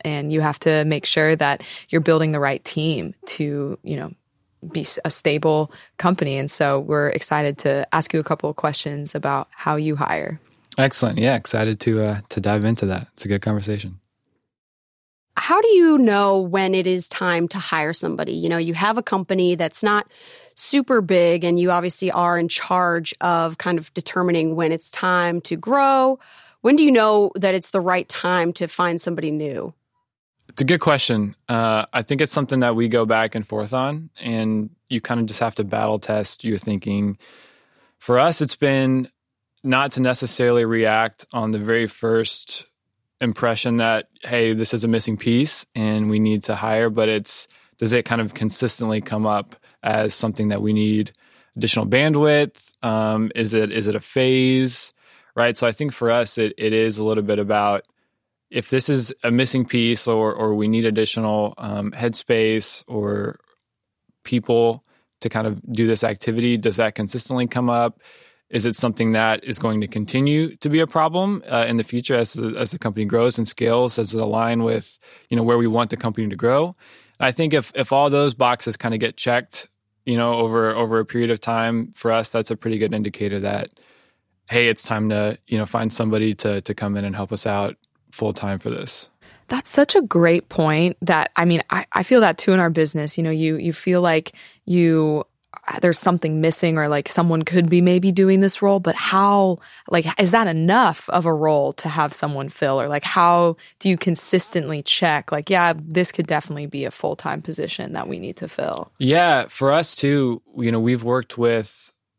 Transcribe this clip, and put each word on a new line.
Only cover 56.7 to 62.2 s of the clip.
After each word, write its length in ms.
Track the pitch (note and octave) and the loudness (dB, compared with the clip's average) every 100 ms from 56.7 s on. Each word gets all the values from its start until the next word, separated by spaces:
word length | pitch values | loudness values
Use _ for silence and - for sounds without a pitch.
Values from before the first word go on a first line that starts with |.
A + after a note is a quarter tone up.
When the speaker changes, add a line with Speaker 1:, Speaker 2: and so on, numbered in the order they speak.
Speaker 2:
is 260 | A2 A2+ G#2 | 2 0 0
a 60 | |
little 220 | G#2+ A2 G#2 | 0 0 0
bit 120 | G#2 | -2
about 480 | G2+ G#2 G2+ G2+ - _ _ _ _ _ _ | 0 2 2 0 -4 _ _ _ _ _ _
if 200 | E3+ - | -8 -2
this 180 | C3 C#3 | 0 2
is 260 | C#3 A#2 - A#2+ | 0 -2 -4 0
a 40 | |
missing 360 | A#2+ C3 C3+ A#2 | 2 2 0 -2
piece 420 | B2 A#2 A#2 - | 0 0 0 0
or, 260 | A2+ G#2+ | 0 0
or 220 | A2 A2 G#2+ | 0 -2 0
we 140 | G#2+ | 0
need 160 | A2+ A2+ | 0 0
additional, 680 | A2 A2 A#2 A2 G#2+ G#2 - | 0 -2 -2 -2 0 -2 -6
um, 340 | G#2+ G#2 G2+ | -8 -6 -6
headspace 920 | - A#2+ A2+ | -4 -4 -4